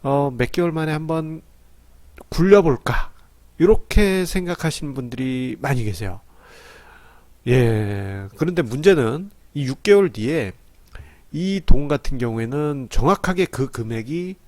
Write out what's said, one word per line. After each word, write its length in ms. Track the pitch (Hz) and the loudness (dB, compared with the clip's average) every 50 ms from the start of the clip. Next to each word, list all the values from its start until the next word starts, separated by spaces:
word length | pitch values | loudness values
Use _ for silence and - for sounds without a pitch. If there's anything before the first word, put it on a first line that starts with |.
어, 280 | - 135 139 143 143 139 127 | -2 0 0 2 0 0 0
몇 160 | 120 123 120 | -2 -2 -2
개월 200 | - - 175 175 | 0 0 0 0
만에 200 | 160 160 156 156 | 0 -2 -2 -2
한번 500 | 151 151 160 156 160 160 156 156 160 156 _ _ - _ _ - - - _ - - - - - - - - _ | -2 -4 -4 -4 -4 -4 -4 -6 -10 -12 _ _ -20 _ _ -20 -20 -20 _ -20 -20 -20 -20 -20 -20 -20 -14 _
굴려볼까, 840 | - - 170 190 202 202 170 160 127 - - - 123 - - - - - - _ _ _ _ - _ - | 0 2 4 6 4 4 4 2 -2 -2 -2 -2 -2 -2 -2 -4 -10 -20 -20 _ _ _ _ -20 _ 2
이렇게 680 | 165 190 220 - - - - 208 208 196 190 185 180 | 4 4 4 2 0 0 2 2 4 4 2 -2 -2
생각하시는 720 | 170 - 190 180 175 175 - - 160 - - 160 143 131 | -2 -4 -6 -4 -4 -6 -4 -4 -4 -4 -4 -8 -8 -8
분들이 600 | 135 127 120 127 123 131 131 131 127 127 127 123 - | -8 -10 -8 -6 -6 -4 -4 -4 -4 -6 -6 -8 -6
많이 240 | - 139 139 123 110 | -4 -2 -2 0 -2
계세요. 360 | 107 98 85 110 95 90 95 - - _ - - - - - - - - - - - - - - - - - _ _ - _ _ | -4 -4 -4 -6 -8 -8 -10 -14 -20 _ -20 -20 -20 -20 -20 -20 -20 -20 -20 -20 -20 -20 -20 -20 -20 -20 -20 _ _ -20 _ _
예, 800 | 123 120 131 120 117 113 107 107 101 101 101 98 98 98 98 98 98 - | 2 4 4 4 4 2 0 -2 -2 -4 -6 -6 -8 -8 -10 -12 -14 -6
그런데 260 | - 156 170 180 170 | -4 -4 -2 0 -2
문제는 680 | 143 110 117 143 156 196 190 151 120 110 123 160 196 202 - - _ - _ | -4 -4 -6 2 4 4 4 4 2 0 -2 -4 -8 -12 -16 -20 _ -12 _
이 120 | 147 139 | -6 -4
육 160 | 127 139 - | -4 -6 -4
개월 280 | _ 208 202 202 196 170 | _ 4 4 4 4 2
뒤에 420 | 107 107 107 123 160 160 113 95 - _ _ - _ - - - - - - - - - - - | -2 -4 -4 -2 -2 -2 -4 -6 -10 _ _ -20 _ -20 -20 -20 -20 -20 -20 -20 -20 -20 -20 -12
이 280 | - 151 180 190 196 190 - | -8 -4 -4 -2 -4 -2 8
돈 220 | - - - 147 143 | 10 10 10 10 0
같은 280 | 147 135 - - 131 | -2 -2 0 -4 -2
경우에는 720 | 127 127 117 110 113 113 117 135 147 151 151 147 139 131 107 | -2 -2 -2 -2 -2 -4 -4 -4 -4 -4 -4 -4 -6 -8 -2
정확하게 560 | - 107 110 156 196 196 - 185 185 180 185 | 0 2 4 4 2 2 0 -4 0 -2 -2
그 240 | - - - 139 135 | -2 -2 -4 -4 -4
금액이 680 | - - 113 110 113 113 110 123 156 175 180 185 190 _ _ | -4 -8 -6 -6 -6 -6 -6 -6 -6 -6 -6 -8 -12 _ _